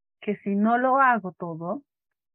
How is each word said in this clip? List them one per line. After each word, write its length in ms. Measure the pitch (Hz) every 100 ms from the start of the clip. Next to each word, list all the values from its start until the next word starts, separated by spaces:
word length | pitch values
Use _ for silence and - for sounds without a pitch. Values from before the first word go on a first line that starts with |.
| _ _
que 140 | - 196
si 180 | 202 202
no 220 | 214 240
lo 200 | 262 262
hago 320 | 262 233 185 175
todo, 440 | 175 165 170 269 - _ _ _ _